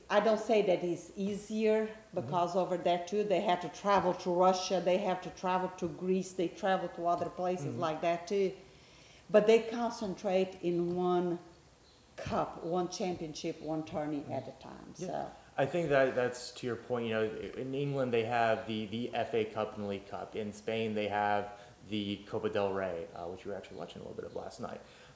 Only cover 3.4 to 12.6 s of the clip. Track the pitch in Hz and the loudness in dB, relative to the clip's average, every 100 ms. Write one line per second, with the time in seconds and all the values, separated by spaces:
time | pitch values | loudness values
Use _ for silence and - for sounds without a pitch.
3.4 | 175 180 160 - 202 196 180 175 185 175 | 4 0 -2 -2 4 4 4 0 0 6
4.4 | 185 185 - 190 175 180 196 175 170 - | 6 6 2 2 4 2 2 -2 -4 -6
5.4 | 185 185 185 - 175 151 185 190 185 - | 0 0 0 -4 -6 -4 0 0 0 -2
6.4 | 170 - 196 185 180 - 170 175 170 - | -2 0 2 2 0 -2 0 0 -2 -2
7.4 | 180 185 139 117 165 156 170 170 - 202 | -2 -2 -4 -2 -2 0 0 0 -2 0
8.4 | 190 - - - - - - - - 208 | 0 -2 -16 -20 -20 -20 -20 -20 6 6
9.4 | 214 226 226 240 233 - 208 175 202 185 | 8 6 4 -2 -2 -2 -4 -2 2 2
10.4 | 190 - 170 175 175 180 180 180 180 170 | 2 0 0 0 0 2 2 4 2 -2
11.4 | - - - - - - - - - 208 | -8 -20 -20 -20 -20 -20 -18 -10 -2 -2
12.4 | 151 - | -2 -4